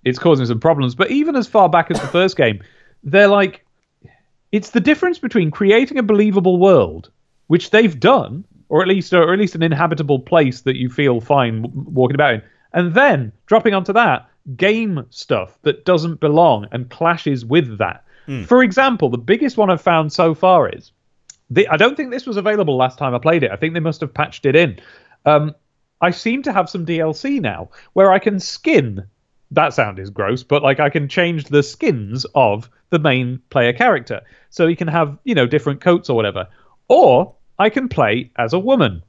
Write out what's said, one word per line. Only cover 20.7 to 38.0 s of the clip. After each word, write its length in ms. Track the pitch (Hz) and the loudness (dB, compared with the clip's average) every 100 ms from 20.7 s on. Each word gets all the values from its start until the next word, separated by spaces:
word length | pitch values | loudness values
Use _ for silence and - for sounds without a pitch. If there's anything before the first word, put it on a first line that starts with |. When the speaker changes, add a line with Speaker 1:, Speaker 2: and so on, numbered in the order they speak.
| - _ _ _ _ _ _ _ | -6 _ _ _ _ _ _ _
Speaker 1:
the, 180 | 117 170 | -2 0
I 80 | 156 | 2
don't 200 | 226 285 | 2 0
think 140 | 262 | -8
this 160 | 247 254 | -8 -6
was 100 | 202 | -4
available 400 | 196 208 165 127 | -2 -2 -2 0
last 220 | 127 - | -2 -2
time 160 | 139 | -6
I 40 | 123 | -2
played 260 | 151 170 | 0 0
it. 60 | 123 | -2
I 60 | 98 | -4
think 160 | 160 | -6
they 60 | 165 | -4
must 200 | 160 147 | -6 -6
have 100 | 147 | -8
patched 320 | - 151 - 139 | -6 -6 -4 0
it 100 | 143 | 2
in. 220 | 170 90 - - _ _ | 2 -4 -18 -20 _ _
Um, 300 | - 151 151 - _ _ _ _ | 2 2 0 -10 _ _ _ _
I 80 | 180 | -4
seem 320 | 175 226 262 | -2 -6 -4
to 100 | 277 | -4
have 160 | 196 175 | -4 -4
some 160 | 185 | -6
D 160 | 165 165 | -6 -4
L 140 | 160 | -4
C 240 | 156 269 285 | -4 -6 -4
now 300 | 131 90 90 - _ | -4 -8 -14 -20 _
where 180 | 185 190 | 2 4
I 60 | 190 | 4
can 220 | - 208 | 0 -4
skin, 640 | - - 320 247 123 98 95 _ _ _ _ | -8 -6 0 0 0 -8 -14 _ _ _ _
that 200 | 139 156 | -2 0
sound 260 | 127 107 95 | 0 -4 -4
is 120 | 95 | -14
gross, 320 | 101 101 123 | -6 -4 -4
but, 200 | - 143 | -2 0
like, 180 | 139 139 | 0 0
I 100 | 151 | 0
can 180 | 156 143 | -2 -4
change 360 | - 175 165 | -2 -2 -4
the 180 | 139 143 | 0 0
skins 640 | 143 - 302 135 104 123 - | 0 -4 -4 -2 -6 -10 -4
of 340 | 143 117 104 - _ _ | 2 2 0 -8 _ _
the 80 | 170 | -2
main 420 | 151 131 123 127 _ | 0 0 -2 -8 _
player 220 | 139 120 | 0 0
character. 480 | 120 247 165 117 107 _ _ _ | 2 0 0 -4 -14 _ _ _
So 160 | - 165 | -2 -2
he 100 | 170 | -2
can 120 | 165 | -4
have, 280 | 165 151 143 | -2 -4 -6
you 100 | 269 | -4
know, 120 | 185 123 | 0 0
different 340 | 143 143 139 | 0 -4 -2
coats 300 | 180 175 - | 0 0 -2
or 60 | 120 | -4
whatever. 300 | 104 95 92 _ _ _ _ | -2 -6 -12 _ _ _ _
Or 440 | 277 196 127 185 _ _ - | 4 6 4 0 _ _ -2
I 120 | 214 | -2
can 180 | - 254 | 0 -4
play 420 | - | -2